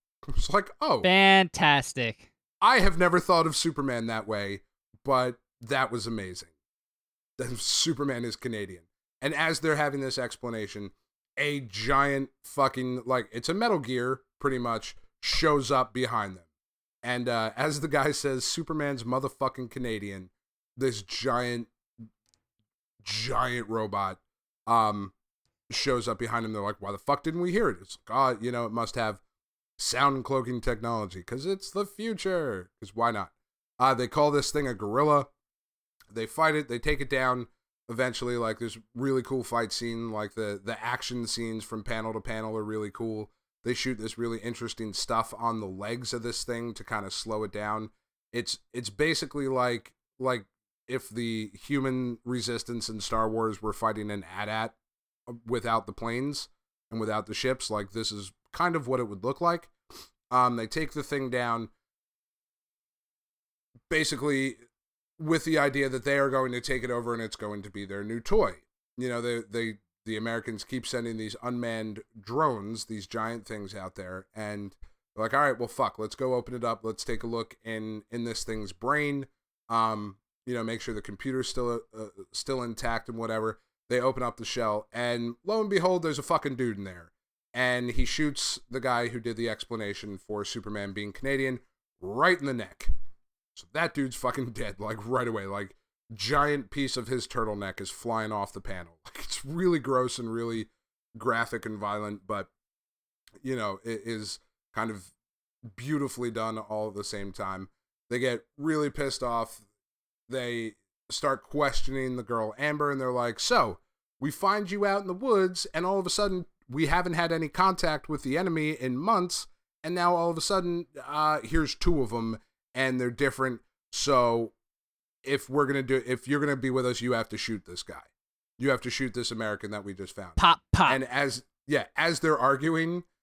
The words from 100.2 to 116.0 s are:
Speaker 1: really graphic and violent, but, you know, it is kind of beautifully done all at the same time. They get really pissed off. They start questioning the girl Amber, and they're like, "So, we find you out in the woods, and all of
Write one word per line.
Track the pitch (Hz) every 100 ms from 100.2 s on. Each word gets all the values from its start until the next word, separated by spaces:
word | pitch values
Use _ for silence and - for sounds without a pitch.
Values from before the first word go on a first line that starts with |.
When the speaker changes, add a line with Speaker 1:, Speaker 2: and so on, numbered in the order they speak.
| 117
Speaker 1:
really | 113 117 113 101 _ _ _ _ 113
graphic | 120 117 117 113 113
and | 107
violent, | 104 107 107 104 95
but, | 104 95 _ _ _ _ _ _ _ _ -
you | 131
know, | 127 104 95
it | 117 113 113
is | 110 104 - _ _ _
kind | - 113
of | 104 - _ _ _ _ _ 113 98
beautifully | 131 151 139 - 123
done | 113 113 110
all | 107 107 107
at |
the | 101
same | 101 104 98
time. | 90 95 95 95 _ _ _ -
They | 123
get | 127 120 - -
really | 151 156 147
pissed | - 139 -
off. | 123 117 113 - _ _ _ _ _ _ -
They | 127 120 120 113 - _ _ -
start | - 147 135
questioning | - 147 139 - - 135 131 123
the |
girl | 117 117 110 107
Amber, | 147 147 147
and | 135
they're | 127
like, | 123 120 113
"So, | - 240 117 90 _ _ _ -
we | 151
find | - 196 208 190
you | 202 202
out | 196
in | 196
the |
woods, | 180 262 208 185 180 -
and | 160
all | 180
of | 196